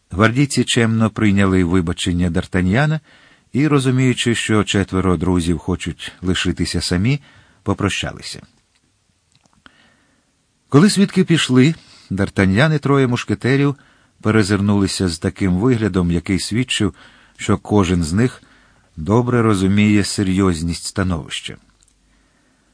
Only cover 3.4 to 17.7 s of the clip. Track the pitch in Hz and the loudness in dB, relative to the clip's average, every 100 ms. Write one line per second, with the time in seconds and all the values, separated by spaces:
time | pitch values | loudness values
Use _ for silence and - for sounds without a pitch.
3.4 | _ 120 151 143 131 127 131 117 120 110 | _ -2 0 2 2 2 0 0 -2 -2
4.4 | - 107 95 101 92 92 90 87 85 90 | 0 0 0 -2 -2 0 0 0 0 0
5.4 | 85 78 - 87 85 73 - - 85 87 | 0 -4 -4 -6 -6 -12 -14 -8 -4 -2
6.4 | 90 82 85 87 - 90 117 143 - _ | -2 -4 -4 -4 -2 -2 0 -2 -6 _
7.4 | _ _ - 98 101 - 76 50 - - | _ _ -6 -2 -2 -4 -8 -12 -16 -16
8.4 | - _ _ _ _ _ _ _ _ _ | -20 _ _ _ _ _ _ _ _ _
9.4 | _ _ - _ _ _ _ _ _ _ | _ _ -20 _ _ _ _ _ _ _
10.4 | _ _ _ 135 202 - 202 - 180 160 | _ _ _ 4 4 4 2 2 2 2
11.4 | - 127 143 160 - - - 98 98 - | 2 4 4 2 -8 -20 -8 -4 -2 0
12.4 | 95 98 156 151 139 139 127 120 - 101 | 2 2 2 0 0 2 2 -2 -4 -2
13.4 | 117 139 143 139 _ _ _ _ 107 110 | 0 0 0 -4 _ _ _ _ 0 2
14.4 | 98 101 104 101 95 - 92 80 98 - | 2 0 2 2 0 0 -4 -2 -6 -2
15.4 | 98 90 127 113 107 92 87 85 92 90 | -2 0 0 0 0 0 0 0 -2 -4
16.4 | - 110 127 - 101 - - _ _ - | -2 -4 -2 -2 -4 -4 -16 _ _ -8
17.4 | - 98 - | -4 -4 0